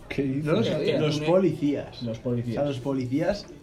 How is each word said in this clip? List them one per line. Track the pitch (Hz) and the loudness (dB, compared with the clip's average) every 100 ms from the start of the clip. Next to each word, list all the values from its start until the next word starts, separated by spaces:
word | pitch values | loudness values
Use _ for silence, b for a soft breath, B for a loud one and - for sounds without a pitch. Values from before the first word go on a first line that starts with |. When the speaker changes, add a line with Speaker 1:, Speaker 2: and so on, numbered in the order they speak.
| - | -6
Speaker 1:
¿Qué | - | -2
dices? | 139 139 | 0 0
Speaker 2:
No | 151 | 2
lo | 196 220 | 2 2
sabía. | 151 147 151 | 0 0 2
Speaker 3:
Los | 151 147 | 2 0
Speaker 4:
Tú | 151 | 4
Speaker 3:
policías. | 185 180 - 147 139 - - | 4 4 2 0 0 -4 -8
Speaker 4:
Los | 117 113 | -6 -4
policías. | 127 120 120 113 | -2 -2 0 0
Speaker 3:
O | |
sea, | 143 | -2
los | 123 | -2
policías, | 143 131 123 139 180 202 - - | -2 -2 0 0 0 -2 -6 -18